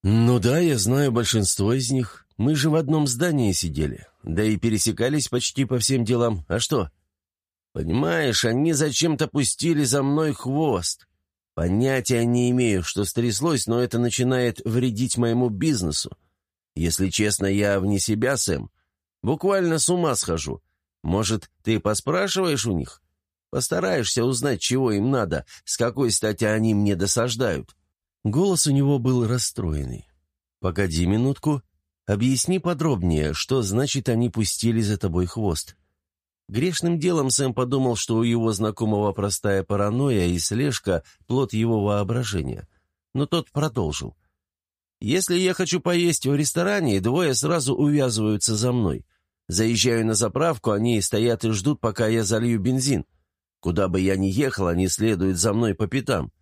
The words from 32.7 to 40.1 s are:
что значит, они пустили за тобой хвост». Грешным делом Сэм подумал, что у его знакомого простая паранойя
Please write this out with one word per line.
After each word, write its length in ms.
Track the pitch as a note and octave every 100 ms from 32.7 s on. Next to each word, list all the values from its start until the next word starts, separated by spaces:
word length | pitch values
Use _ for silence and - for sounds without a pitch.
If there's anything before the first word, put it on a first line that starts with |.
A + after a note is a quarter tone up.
| D#3 D#3+ A2+ F2+ D2+ D2+
что 280 | D2+ - C3
значит, 460 | G2+ G#2+ C#3 C#3 A#2
они 220 | A#2 A#2+
пустили 500 | - G2+ - A2+ A2+
за 160 | G#2 G#2
тобой 300 | G2 E2+ F2+
хвост». 500 | - G#2+ D#2+ - - _ _ _ _ _ _ -
Грешным 500 | A2 F3 E3 E3+ E3+
делом 320 | E3+ E3+ C3
Сэм 220 | B2 C3+
подумал, 440 | A#2 B2+ C3+ C3 A2+
что 200 | - A2+
у 60 |
его 300 | A#2+ A#2 A2+
знакомого 600 | G2 G#2+ G2+ A2 G#2 G#2
простая 520 | G2 G2+ G2 G#2 G2
паранойя 600 | F#2+ G2+ G2+ A#2 C#3